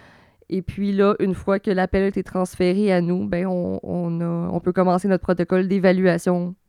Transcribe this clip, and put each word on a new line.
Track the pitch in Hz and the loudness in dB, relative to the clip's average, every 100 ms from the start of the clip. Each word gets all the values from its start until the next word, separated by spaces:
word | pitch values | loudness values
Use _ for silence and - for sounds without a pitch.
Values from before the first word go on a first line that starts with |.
| - - _ _ - | -20 -20 _ _ -8
Et | 185 | -6
puis | 175 - 202 | -6 -6 -2
là, | 196 202 214 | 2 2 2
une | 190 | 0
fois | 180 - 196 | -2 0 0
que | 220 | 0
l'appel | 185 185 190 | 0 0 0
a | 196 | 0
été | 190 | -2
transféré | - 185 185 - 180 190 208 | -4 -4 -4 0 0 2 2
à | 180 | 2
nous, | 175 180 208 | 2 -2 -2
ben, | 175 185 | -4 -2
on, | 180 175 - | -2 -4 -6
on | - 175 170 170 | -6 -4 -4 -4
a, | 170 170 175 | -4 -4 -4
on | 175 | -2
peut | 180 | -2
commencer | 190 180 180 202 | 2 2 2 2
notre | 185 | 0
protocole | - 175 170 185 185 | 0 -2 2 0 2
d'évaluation | 196 185 185 185 170 185 180 175 185 | 2 4 4 2 2 0 -2 -2 -10